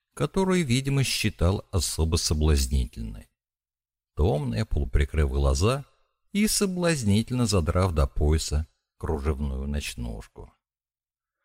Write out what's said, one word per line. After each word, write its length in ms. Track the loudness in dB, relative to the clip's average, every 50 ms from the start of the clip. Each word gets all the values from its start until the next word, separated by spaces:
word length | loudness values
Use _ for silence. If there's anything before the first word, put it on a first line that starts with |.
| _ _ _
которую, 520 | -6 -6 -4 -2 -2 0 0 0 0 0
видимо, 380 | 0 0 -2 0 0 0 0 0
считал 640 | 0 -2 -2 -2 -4 -2 0 0 0 0 0 -4 _
особо 440 | -2 -2 -2 -2 -2 -2 0 0 0
соблазнительной. 1120 | 0 0 0 0 2 2 4 4 4 2 2 0 0 0 -2 -6 -10 -12 -12 -12 -14 -18 _ _ _ _ _ _ _ _ _ _ _ _ _ _ _ _ _ _
Томная, 500 | 0 2 2 2 0 -2 -4 -4 -4 -2
полуприкрыв 640 | -2 -2 -2 0 2 2 0 0 2 2 0 0 2
глаза 540 | 2 2 2 2 2 2 2 0 0 -2 -6 _ _ _ _ _ _ _ _ _
и 160 | 0 0 2 2
соблазнительно 1000 | 2 0 0 0 0 0 0 0 0 0 2 2 2 2 2 0 0 0 0 2
задрав 460 | 2 2 2 2 2 2 2 2 2
до 120 | 2 0
пояса 640 | 0 0 0 2 2 2 2 0 -2 -2 -2 -4 -4 _ _ _ _ _ -10
кружевную 720 | -6 -4 -4 -2 -2 -2 -2 -2 -4 -6 -6 -6 -6 -6
ночнушку. 840 | -6 -6 -6 -8 -10 -10 -10 -10 -10 -12 -14 -18 _ -20 -20 -20 _ _ _ _ _ _ _ _ _ _ _ _ _ _ _ _ _ _